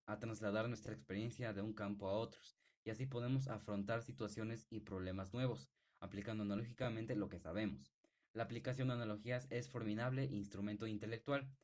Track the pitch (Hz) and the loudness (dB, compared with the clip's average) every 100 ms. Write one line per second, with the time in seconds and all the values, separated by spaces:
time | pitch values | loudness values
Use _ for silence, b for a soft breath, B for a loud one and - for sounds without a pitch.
0 | - 107 113 107 107 107 113 113 - 110 | -6 -2 -2 0 2 4 2 0 -4 -8
1 | - 101 120 - 117 98 110 110 101 101 | -2 -2 0 0 -2 0 -2 0 -2 0
2 | 98 104 117 - - b b b 110 107 | 2 2 0 -4 -20 b b b -6 -2
3 | 135 120 120 135 135 107 - 101 101 117 | 0 0 4 4 2 -2 0 0 2 0
4 | 120 131 104 110 110 117 - 110 104 95 | 0 -4 -2 0 -2 -2 -6 -8 -4 -2
5 | 92 95 95 120 127 110 - b b b | 0 -2 -2 2 2 0 -6 b b b
6 | 98 101 101 107 101 101 120 - 123 113 | -6 -4 -2 0 2 2 0 0 0 0
7 | 113 104 92 90 82 95 110 - - _ | 0 0 0 -2 -2 0 0 -2 -8 _
8 | b b b 110 113 117 131 131 131 120 | b b b -4 -2 -2 -2 2 4 4
9 | 110 107 117 123 135 120 - 117 107 107 | 0 -2 0 -2 0 -2 -2 0 2 2
10 | 127 131 135 101 101 101 104 104 113 107 | 2 2 2 0 -2 -2 -2 0 -2 -2
11 | 107 113 143 139 135 - | -2 -2 0 0 0 -10